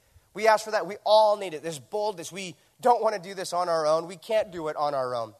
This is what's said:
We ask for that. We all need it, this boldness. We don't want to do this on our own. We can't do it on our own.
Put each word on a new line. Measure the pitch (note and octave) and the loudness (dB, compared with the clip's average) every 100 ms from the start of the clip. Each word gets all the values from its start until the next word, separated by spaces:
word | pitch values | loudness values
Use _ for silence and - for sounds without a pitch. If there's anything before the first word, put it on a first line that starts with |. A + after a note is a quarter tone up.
| _ _ _ | _ _ _
We | G3 G#3+ | 0 4
ask | G#3+ G#3+ | 4 2
for | |
that. | G#3 E3+ | -4 -4
We | G#3 - | -4 6
all | G#3+ G#3+ G#3 | 6 6 2
need | F#3+ | -4
it, | D3+ | -8
this | D#3+ D3+ | -10 -10
boldness. | A#2 G#3 G#3 F3 D#3 | -8 -6 -4 -6 -12
We | F3+ F#3+ - _ _ | -12 -12 -14 _ _
don't | B3 A#3 | 2 2
want | A3 | 2
to | G#3 | -2
do | F3+ F#3+ | -8 -10
this | F3 | -6
on | F3 F3 | -4 0
our | E3 D3+ | 0 2
own. | D#3+ E3+ | 0 -2
We | F#3+ | -14
can't | - A3 F#3 | -4 -2 -2
do | F3 D#3 | -6 -8
it | D3+ | -4
on | D3 C#3+ | -2 -2
our | B2+ | -4
own. | B2 A2 G#2 | -6 -8 -12